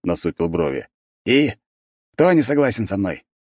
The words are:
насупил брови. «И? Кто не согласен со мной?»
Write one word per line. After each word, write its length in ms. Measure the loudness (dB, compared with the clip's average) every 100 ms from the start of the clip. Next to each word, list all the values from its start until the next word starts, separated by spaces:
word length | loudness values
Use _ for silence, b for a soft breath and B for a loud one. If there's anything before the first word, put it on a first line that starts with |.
насупил 440 | -4 -2 -2 -4 -4
брови. 400 | -2 -2 -4 -10 _ _ _ 0
«И? 280 | 2 2 -4 _ _ _ _ _
Кто 200 | 0 2
не 80 | 4
согласен 460 | 2 2 2 0 -2
со 100 | -2
мной?» 260 | -4 -6 _ _ _